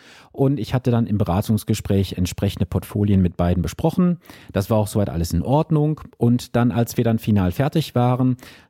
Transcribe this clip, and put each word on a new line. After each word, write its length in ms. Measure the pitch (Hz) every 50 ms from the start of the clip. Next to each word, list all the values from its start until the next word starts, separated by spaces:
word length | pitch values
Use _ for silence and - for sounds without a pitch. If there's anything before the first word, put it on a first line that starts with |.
| - - - - - _ -
und 260 | - 139 135 143 143
ich 140 | 110 - 127
hatte 180 | 127 - 127
dann 160 | 120 117 117
im 120 | - 104 101
Beratungsgespräch 960 | 104 - 85 98 104 - 113 104 - - 113 - - - 101 98 95 - -
entsprechende 500 | - 90 85 - - - 98 - - 95
Portfolien 560 | - - 92 - - - 104 101 101 101 95
mit 160 | 92 87 -
beiden 260 | - 87 87 90 87 80
besprochen. 560 | - - - - 165 - - 180 180 175 - - - - - - - -
Das 180 | 95 101 -
war 80 | 117 110
auch 80 | 104
soweit 240 | 101 - 113 101 -
alles 240 | 65 82 85 - -
in 80 | 82 -
Ordnung 580 | - 131 151 160 - 160 151 147 151 156 - - - -
und 400 | - 123 117 120 123 - - -
dann, 160 | 120 120 120 87
als 240 | 117 117 - -
wir 80 | - 120
dann 140 | 117 110 110
final 340 | - - 107 101 92 90 87
fertig 420 | - 135 151 - 165 143 - -
waren, 420 | 120 120 123 127 123 127 127 123 123 - - - - - _